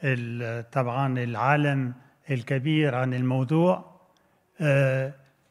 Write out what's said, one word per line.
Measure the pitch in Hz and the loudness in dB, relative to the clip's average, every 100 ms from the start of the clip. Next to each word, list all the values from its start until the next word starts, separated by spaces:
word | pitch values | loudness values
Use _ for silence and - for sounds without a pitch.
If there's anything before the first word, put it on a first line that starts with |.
ال-، | 143 123 117 120 120 117 113 | -2 -2 -4 -6 -6 -8 -4
طبعا | 135 123 123 139 127 | -2 -2 0 0 -2
العالم | 120 110 123 151 147 139 127 123 - _ - | -2 -2 2 2 2 0 -2 -6 -16 _ -6
الكبير | 131 - 135 135 156 147 | -6 -2 -2 0 0 2
عن | 123 131 | 0 -2
الموضوع، | 127 127 131 127 160 180 185 - - _ _ _ _ _ _ | 0 0 0 2 2 4 2 -4 -20 _ _ _ _ _ _
آه، | 151 139 135 131 135 143 _ _ _ | 2 4 4 0 -4 -8 _ _ _